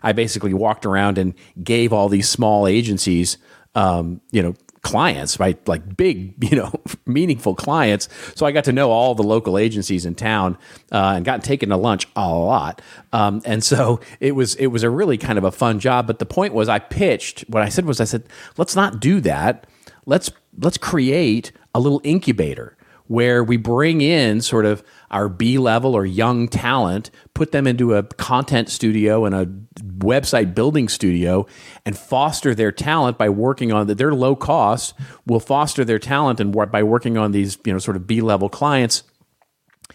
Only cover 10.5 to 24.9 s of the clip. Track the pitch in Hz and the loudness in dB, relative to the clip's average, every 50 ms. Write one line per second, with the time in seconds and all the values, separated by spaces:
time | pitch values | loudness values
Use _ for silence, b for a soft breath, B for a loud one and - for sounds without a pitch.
10.5 | 85 B B B B B B _ - 104 95 95 98 90 87 - 131 107 - - | -2 B B B B B B _ 0 0 2 2 0 0 -2 -2 -4 -4 -2 -2
11.5 | 139 139 117 101 101 92 101 120 104 92 - - _ 101 101 87 82 85 85 95 | -2 -2 0 0 0 2 2 0 0 0 -4 -6 _ -4 -2 0 0 0 2 2
12.5 | 127 101 71 78 - - B B B B B _ - 113 104 101 101 110 - 120 | 0 0 0 -4 -8 -12 B B B B B _ -2 0 0 0 0 -4 -4 -4
13.5 | 107 110 110 - 139 - 131 113 120 117 B B B B - 139 143 135 127 - | -4 -2 0 0 0 2 2 2 0 -2 B B B B -4 -2 0 0 -2 -2
14.5 | - - 135 131 117 117 110 117 120 156 208 175 127 104 - - 110 101 95 92 | -2 -2 -2 0 0 0 0 0 0 0 0 0 0 -2 -2 -2 0 0 0 0
15.5 | - - 131 117 110 101 95 131 123 123 120 113 113 - 110 - - 180 196 202 | 0 0 0 0 0 0 0 0 0 0 0 -2 -4 -4 -6 -4 -2 -2 -2 0
16.5 | 110 110 107 113 113 - - - - - 202 180 120 - - - - - - - | 0 0 0 0 0 -2 -2 -4 -4 0 0 2 0 0 -4 -10 -14 -14 -14 -4
17.5 | 110 110 104 104 - 185 180 156 131 - 113 107 - 113 - B B B B B | -2 0 0 0 0 -2 -2 -2 0 -2 -2 -2 -2 -6 -8 B B B B B
18.5 | B - 175 - - 190 202 - - 104 104 143 190 196 120 85 73 69 80 113 | B -4 -4 -2 0 0 0 0 -2 -2 0 2 2 2 2 0 -2 0 0 -2
19.5 | 120 - - b b b b b b b b 131 135 180 - - - _ _ _ | -2 -4 -8 b b b b b b b b -2 -2 -2 -2 -6 -12 _ _ _
20.5 | _ - - 175 - - - - 185 151 127 131 139 175 170 123 107 117 - - | _ -4 -2 -2 -2 -2 -4 -4 -2 0 0 2 2 2 2 2 0 0 -2 -8
21.5 | b b b b - 127 127 143 139 147 - 143 160 175 - 147 113 95 82 71 | b b b b -2 0 0 2 0 0 0 0 0 0 0 0 0 0 0 0
22.5 | 64 58 57 57 - b b b b b b - 113 117 120 123 123 120 117 110 | -4 -8 -12 -16 -20 b b b b b b -4 0 2 2 4 4 2 2 2
23.5 | 120 113 110 117 117 127 147 165 165 156 139 151 170 156 131 110 107 113 120 - | 0 0 0 0 0 2 2 2 2 2 2 2 2 2 2 2 2 0 -2 0
24.5 | 127 113 107 104 104 104 b b | 2 2 2 2 2 0 b b